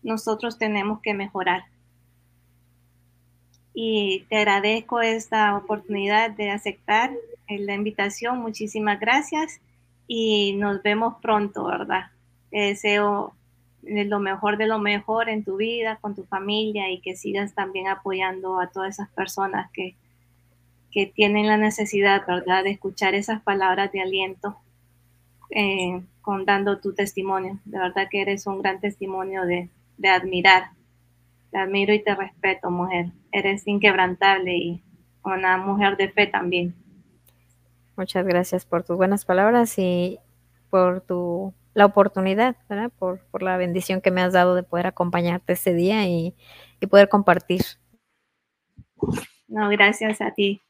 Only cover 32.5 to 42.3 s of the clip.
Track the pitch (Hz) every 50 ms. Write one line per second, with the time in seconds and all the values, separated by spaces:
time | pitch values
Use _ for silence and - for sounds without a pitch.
32.5 | 190 180 - 180 180 175 175 185 185 175 175 175 - - _ _ - 202 196 196
33.5 | 196 202 - - 202 202 202 208 190 190 185 180 180 180 196 196 196 190 185 180
34.5 | 175 175 170 170 175 175 _ _ _ _ _ _ _ _ _ 190 190 185 190 185
35.5 | 185 185 190 196 196 202 208 196 202 202 196 190 - 208 208 196 - 196 180 175
36.5 | 180 180 175 175 175 - - - - - _ _ _ _ _ _ _ _ _ _
37.5 | _ _ _ _ _ _ _ _ _ - 185 - - 190 180 196 175 175 180 -
38.5 | - 185 - _ - 170 175 - 175 180 185 185 202 202 - - 185 185 196 214
39.5 | 240 240 233 220 - - 190 180 180 175 175 180 185 - _ _ _ _ _ _
40.5 | _ _ _ _ - 190 180 180 180 185 185 _ 180 180 175 175 170 175 196 190
41.5 | 185 _ _ _ _ 208 202 202 202 208 196 202 - 190 190 190